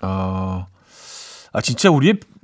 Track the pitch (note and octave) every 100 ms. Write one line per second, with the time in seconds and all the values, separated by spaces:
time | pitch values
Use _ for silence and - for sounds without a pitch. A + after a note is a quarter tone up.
0 | G2 F#2+ F#2 F#2 F#2+ F#2 F#2 _ _ -
1 | - - - - - - - A#2 G3 D3+
2 | D3+ G#3 - _